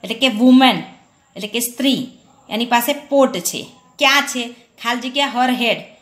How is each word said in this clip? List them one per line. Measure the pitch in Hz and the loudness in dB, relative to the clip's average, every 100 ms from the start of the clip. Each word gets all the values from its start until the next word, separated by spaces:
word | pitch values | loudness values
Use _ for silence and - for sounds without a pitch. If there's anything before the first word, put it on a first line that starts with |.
એટલે | 196 | -8
કે | 226 269 | -2 -2
વુમન | 208 254 254 262 185 - - _ _ _ - | 2 6 8 6 2 -4 -18 _ _ _ -14
એટલે | 208 | -8
કે | 240 | -6
સ્ત્રી, | 226 - 277 226 123 - _ _ _ | -8 -4 -2 0 -4 -14 _ _ _
એની | 214 240 | -6 0
પાસે | 240 233 | 0 0
પોટ | 285 - 277 262 180 | -6 -2 2 2 0
છે. | 175 - - - _ _ | -8 -8 -12 -18 _ _
ક્યાં | 277 277 | 2 2
છે? | 269 262 240 240 _ _ | 0 -6 -10 -14 _ _
ખાલી | 233 247 254 | -6 -6 -6
જગ્યા | 269 277 240 | -4 -2 0
her | 247 247 | -2 0
head. | 233 196 - - | -2 -2 -6 -20